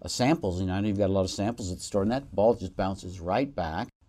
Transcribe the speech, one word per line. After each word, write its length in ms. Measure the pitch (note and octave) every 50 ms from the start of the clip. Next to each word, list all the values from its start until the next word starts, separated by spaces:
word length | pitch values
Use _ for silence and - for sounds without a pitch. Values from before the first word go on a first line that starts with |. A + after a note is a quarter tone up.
uh, 60 | -
samples. 540 | - - - B2 C#3 D#3 D3+ - F#2+ F2 F2+
You 60 | F#2+
know, 60 | F#2 F#2
I 60 | G2
know 60 | G#2 G#2+
you've 80 | G2+ G2+
got 100 | G2+ F#2+
a 20 |
lot 120 | G2 G2 F#2
of 80 | F#2+
samples 400 | - - G2 A2 A#2 - G#2 F2+
at 80 | F2+ -
the 40 | -
store, 200 | - - G2+ G2
and 80 | G#2+
that 220 | B2 C#3 C#3+ - G2
ball 180 | F#2+ G#2 A#2 A#2
just 240 | - F#2 F2 -
bounces 420 | - F#2+ F#2+ G2 - - F#2 F2+ F2+
right 340 | E2 F2 G2 A#2+ C#3+ C#3 C#3
back. 340 | - E2+ D#2+ D#2 F#2 G#2 - - _ _